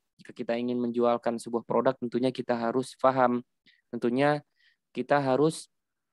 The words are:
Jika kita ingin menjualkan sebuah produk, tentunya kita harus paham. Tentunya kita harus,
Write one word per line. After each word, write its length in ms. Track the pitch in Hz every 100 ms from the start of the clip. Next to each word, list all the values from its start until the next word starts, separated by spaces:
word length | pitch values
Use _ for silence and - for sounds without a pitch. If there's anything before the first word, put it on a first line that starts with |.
| _ _
Jika 80 | -
kita 240 | - 117
ingin 240 | 117 123 123
menjualkan 640 | 120 117 120 120 120 117
sebuah 240 | 120 117 -
produk, 320 | 117 131 -
tentunya 320 | 120 120 131
kita 240 | 123 123
harus 400 | 120 117 123 127 -
paham. 400 | 131 131 123 123 - _ _ _ -
Tentunya 520 | 117 120 127 143 147 - _ _ _ _
kita 240 | - 123 143
harus, 480 | 135 131 156 - - _ _ _ _